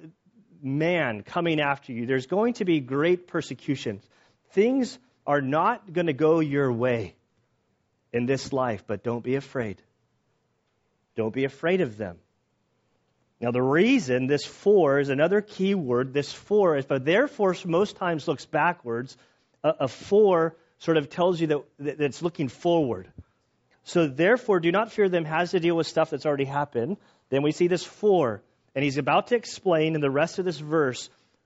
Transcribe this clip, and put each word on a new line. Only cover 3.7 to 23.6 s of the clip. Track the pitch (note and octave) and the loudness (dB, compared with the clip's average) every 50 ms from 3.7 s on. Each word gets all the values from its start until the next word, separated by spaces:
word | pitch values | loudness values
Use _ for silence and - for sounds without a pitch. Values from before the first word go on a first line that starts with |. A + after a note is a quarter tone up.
| C3+ - - A#2+ G2+ F#2+ - _ _ _ _ _ _ _ _ _ | -4 -4 -4 -8 -8 -10 -12 _ _ _ _ _ _ _ _ _
Things | - F#3+ G#3 A#3+ C4 C#4 A#3+ - - - _ _ _ _ - | 0 2 2 4 2 0 -2 -4 -6 -14 _ _ _ _ -4
are | C#3 C#3+ C#3+ | -2 0 0
not | C3+ B2+ D3 D#3+ F3+ G#3+ A#3+ G#3+ - F#3 | 0 0 0 2 2 0 0 -2 -6 -8
gonna | D3+ F3 F3 E3 | -4 -2 -2 -2
go | C3+ B2 D#3 D#3 E3+ E3 | 0 2 4 4 4 4
your | D#3 C#3+ C#3 C#3+ C#3 C3 | 2 0 0 0 0 0
way | A#2 A2+ B2 B2+ A#2+ A2+ G2+ E2+ - _ _ _ _ _ _ _ _ _ _ _ _ _ _ _ _ _ _ _ | 0 0 0 0 0 -2 -4 -8 -14 _ _ _ _ _ _ _ _ _ _ _ _ _ _ _ _ _ _ _
in | - A#2+ A#2+ | -4 -2 0
this | B2+ C#3 C3 - - | 0 -2 -2 -4 -4
life, | C#3+ C3 B2+ B2 G#2+ F#2+ - | -4 -2 -2 -2 -4 -6 -6
but | - G#2+ G2 | -8 -8 -6
don't | - A#2 A#2 A#2+ A2 | -4 -6 -6 -4 -4
be | B2 C3 | -4 -4
afraid. | C#3 C#3 - - C3+ A2+ G#2 F2+ - _ _ _ _ _ _ _ _ _ _ _ _ _ _ _ _ _ _ _ _ _ _ _ _ _ _ - | -4 -4 -6 -8 -6 -6 -6 -8 -12 _ _ _ _ _ _ _ _ _ _ _ _ _ _ _ _ _ _ _ _ _ _ _ _ _ _ -6
Don't | A2+ A2 A2 G#2+ | -4 -4 -2 -2
be | C3 C3+ | -2 -4
afraid | C3+ - - - E3 F#3 F#3 | -4 -4 -4 -2 0 0 0
of | E3 A#2+ G#2 | 0 -2 -4
them. | G#2 G#2+ F2+ F2 - _ _ _ _ _ _ _ _ _ _ _ _ _ _ _ _ _ _ _ _ _ _ _ - | -8 -10 -10 -10 -14 _ _ _ _ _ _ _ _ _ _ _ _ _ _ _ _ _ _ _ _ _ _ _ -6
Now, | A#2 B2 | -4 -2
the | A#2+ B2 | -2 0
reason, | B2+ C3 C#3+ E3 G#3 A#3+ C#4 B3 D#3+ B2+ B2 B2+ C3 C3 | 0 2 4 4 4 4 4 2 2 0 -2 0 0 0
this | D3 C#3 - | -2 -2 -4
"for" | - - - - G3+ G#3+ G3 E3 C#3 C3+ C#3+ | -6 -10 -2 2 4 4 6 6 4 4 2
is | C#3 C#3 | 2 0
another | C3 C#3 D#3 E3+ G3+ G#3 | 0 0 2 2 2 0
key | G3+ - - - F#3+ G3 G3+ | -2 -4 -6 -4 -2 0 0
word. | F#3+ D3+ B2 B2 A#2+ C3 C3+ B2+ | -2 -2 0 0 0 0 -2 -2
This | C#3+ C#3 - | -4 -4 -4
"for" | - - - - G#3 G#3+ G3 F3 D3+ | -8 -12 -6 0 2 2 4 4 2
is, | C#3 C3+ | 0 0
but | - C#3+ C3 B2 | -2 -2 -2 0
"therefore" | D#3 E3+ A3 C#4+ C#4+ - - G3+ F#3 F3+ - - | 2 2 2 2 0 0 0 0 0 0 -2 -4
most | F3+ D#3+ F3 G#3 - - | -2 0 0 0 0 -4
times | - F#3+ F3 E3+ D3+ - E3+ | -4 -4 -2 -2 -2 -2 -4
looks | D3 - - | -4 -4 -6
backwards. | - - D3+ D3+ F3 E3+ - - A#2+ A#2 A#2 C3 C3 - _ _ _ _ _ _ _ _ _ - | -4 0 2 2 2 0 -2 -6 -6 -6 -6 -6 -8 -14 _ _ _ _ _ _ _ _ _ -2
A, | D3+ D#3+ - | 0 0 0
a | C#3+ B2 | -2 -4
"for" | - - - - G3+ G#3+ G#3+ G3 F3+ E3 D#3+ D#3+ E3 _ _ _ _ - | -6 -8 -4 2 4 4 6 6 6 4 2 0 -2 _ _ _ _ -8
sort | - E3+ D#3+ | 0 2 2
of | D#3 C#3+ - | 2 0 -2
tells | - F3+ F3 F#3 F3+ D#3+ | -2 0 0 2 2 0
you | E3 D3+ | 0 0
that, | D3 C#3 - _ _ - | -2 -2 -4 _ _ -10
that | C#3+ D3 - D#3 | -8 -6 -4 -2
it's | D3 C#3 A#2 - | -2 -2 -2 -2
looking | E3+ E3+ - - C3+ A#2+ | -6 -6 -4 -4 -6 -6
forward. | - - - F3 E3+ E3 D3 B2 G#2+ F#2 F#2 - - - - _ _ _ _ _ _ _ | -6 -4 0 0 2 2 2 0 -2 -6 -8 -16 -18 -20 -20 _ _ _ _ _ _ _